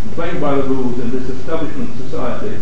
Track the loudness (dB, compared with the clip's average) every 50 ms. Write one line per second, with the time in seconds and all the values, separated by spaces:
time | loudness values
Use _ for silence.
0 | -2 0 0 0 0 0 0 0 0 0 2 2 2 2 2 2 2 0 0 0
1 | 0 0 0 0 0 0 0 0 0 0 0 0 0 0 0 0 0 0 0 0
2 | 0 0 0 0 0 0 0 0 -2 -2 0 -2